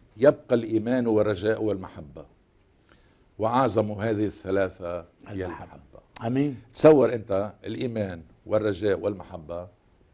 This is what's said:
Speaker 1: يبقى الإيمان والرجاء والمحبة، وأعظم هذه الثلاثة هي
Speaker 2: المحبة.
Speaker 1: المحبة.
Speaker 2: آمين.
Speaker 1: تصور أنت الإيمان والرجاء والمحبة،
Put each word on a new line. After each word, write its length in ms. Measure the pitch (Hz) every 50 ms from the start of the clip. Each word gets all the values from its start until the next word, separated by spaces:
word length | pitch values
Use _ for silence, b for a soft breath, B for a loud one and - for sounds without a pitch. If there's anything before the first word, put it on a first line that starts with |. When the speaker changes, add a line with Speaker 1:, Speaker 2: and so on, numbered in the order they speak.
| _ _ -
Speaker 1:
يبقى 380 | 104 117 143 147 143 - - 127
الإيمان 520 | 117 113 110 113 107 104 117 127 127 120
والرجاء 560 | 117 107 107 104 107 104 87 98 110 110 107 110
والمحبة، 640 | 107 98 95 92 - - 90 80 71 67 82 73 - _ _ _ _ _ _ _ _ _ _ b b b b b b b b b b b -
وأعظم 540 | 104 113 117 127 135 117 95 110 104 107 107
هذه 340 | 95 104 117 110 104 107
الثلاثة 720 | 98 - - - 92 95 98 95 92 92 - 92 85 87 87 82 - _ _ -
هي 180 | - 98 95 90
Speaker 2:
المحبة. 200 | 87 85 - 90
Speaker 1:
المحبة. 640 | - - - - - - - - _ - - 117
Speaker 2:
آمين. 340 | 117 123 135 143 147 131 104 - - -
Speaker 1:
تصور 400 | - - 156 156 139 127 110 123
أنت 380 | 113 101 104 98 95 98 90 - - -
الإيمان 580 | 98 113 117 127 123 113 110 104 95 90 80 78 - - _ -
والرجاء 540 | - 101 107 107 107 98 90 104 104 95 85
والمحبة، 680 | 98 101 104 92 87 - 95 85 78 76 85 85 90 98 _ _ _ _ _ _ _ _